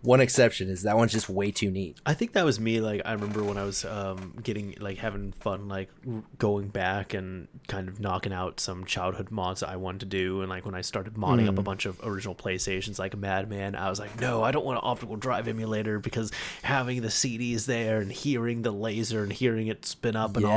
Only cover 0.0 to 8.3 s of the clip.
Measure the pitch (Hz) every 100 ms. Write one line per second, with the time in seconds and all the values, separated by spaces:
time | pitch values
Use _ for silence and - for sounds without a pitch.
0 | 120 131 123 - 120 - 95 92 104 107
1 | 117 110 107 95 101 - 101 95 90 -
2 | - 151 233 208 165 110 113 113 110 104
3 | - 110 104 104 101 101 101 98 87 104
4 | 98 95 92 - 117 104 101 - 101 92
5 | 113 104 101 - 110 95 101 95 95 -
6 | 131 110 107 - 107 104 101 101 92 101
7 | 92 101 92 92 - - - 98 92 98
8 | 101 92 101